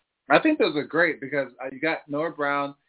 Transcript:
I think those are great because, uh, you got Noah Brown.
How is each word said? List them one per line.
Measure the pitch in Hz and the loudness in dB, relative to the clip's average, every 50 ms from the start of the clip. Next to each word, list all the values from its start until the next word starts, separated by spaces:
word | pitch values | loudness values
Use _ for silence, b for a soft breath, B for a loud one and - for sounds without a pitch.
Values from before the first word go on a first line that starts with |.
| _ _ _ _ _ - | _ _ _ _ _ 4
I | 143 160 | 4 6
think | - 311 311 302 | 6 4 2 4
those | 233 180 151 | 2 2 2
are | 151 135 | -2 -4
great | - - 156 175 165 143 - | -2 0 0 2 2 0 -4
because, | 139 131 143 143 135 123 123 - | -6 -4 -4 -4 -4 -4 -8 -12
uh, | 131 135 135 | -12 -12 -10
you | 131 | -6
got | 147 160 160 143 - 147 | -4 -4 -4 -4 -6 -8
Noah | 143 143 156 170 | -6 -4 -4 -6
Brown. | 170 - 147 143 143 143 143 143 143 - _ | -4 -4 -2 -2 0 -2 -2 -4 -6 -12 _